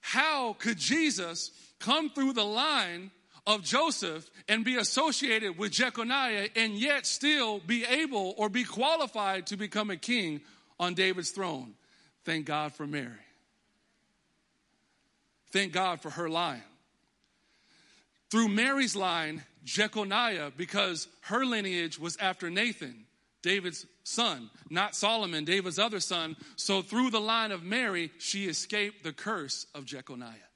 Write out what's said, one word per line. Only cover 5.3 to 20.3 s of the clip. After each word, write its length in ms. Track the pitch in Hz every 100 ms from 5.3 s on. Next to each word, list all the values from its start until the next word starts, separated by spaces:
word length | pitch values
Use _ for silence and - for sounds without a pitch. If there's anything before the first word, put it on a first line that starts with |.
| 220 214 170
with 140 | 208
Jeconiah 800 | - 254 233 226 269 262 208 202 226
and 200 | 226 208
yet 300 | 262 285 -
still 540 | - 285 302 233 208
be 240 | 170 233
able 500 | 233 262 320 240 190 196
or 120 | 208
be 160 | 208
qualified 840 | 226 - 262 330 269 220 202 190 175
to 100 | 202
become 340 | 208 208 208
a 60 | 180
king 440 | - 240 180 147 - - _ _
on 140 | 175
David's 360 | 175 190 180 170
throne? 460 | - 185 143 123 101 _ _ _ _
Thank 220 | - 160 151
God 280 | 151 151
for 100 | 143
Mary. 280 | 147 147 120 110 - _ _ _ _ _ _ _ _ _ _ _ _ _ _ _ _ _ _ _ _ _ _
Thank 200 | 190 196
God 280 | 165 185 165
for 100 | 156
her 180 | 151 170
line. 360 | 160 170 127 - _ _ _ _ _ _ _ _ _ _ _ _ - _ _ _
Through 200 | 220 226
Mary's 480 | 202 247 277 254 202
line, 480 | 190 170 156 156 - _
Jeconiah, 840 | - 180 214 220 202 202 240